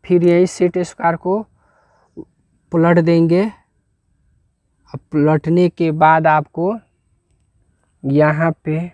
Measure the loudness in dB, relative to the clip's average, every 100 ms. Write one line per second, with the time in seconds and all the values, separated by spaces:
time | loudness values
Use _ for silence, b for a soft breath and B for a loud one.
0 | 0 2 4 2 0 0 -2 -2 -8 -4
1 | -4 -2 -4 -4 -6 _ _ _ _ _
2 | _ -20 -20 _ _ _ _ 0 2 2
3 | 2 2 2 0 -2 -8 _ _ _ _
4 | _ _ _ _ _ _ _ _ _ -20
5 | _ -2 0 0 0 0 0 -2 -4 2
6 | 2 4 2 0 -2 -6 -6 -6 _ _
7 | _ _ _ _ _ _ _ _ _ _
8 | -2 0 2 0 -4 -4 -8 -8 -8